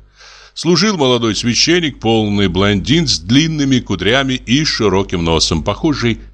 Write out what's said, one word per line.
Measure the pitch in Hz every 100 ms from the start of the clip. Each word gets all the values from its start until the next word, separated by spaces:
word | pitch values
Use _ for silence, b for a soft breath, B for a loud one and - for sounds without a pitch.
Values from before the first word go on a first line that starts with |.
| - B B B B
Служил | B 156 165 214 185
молодой | 131 120 117 98
священник, | 120 113 - 175 160 -
полный | 110 113 107 101 98
блондин | 87 101 101 80 160 139
с | -
длинными | 87 135 160 156 139 127
кудрями | - 95 92 131 131
и | 127 - 139 151
широким | - 107 95 98 90
носом, | 82 80 - 82
похожий | 76 98 165 120 117 107 B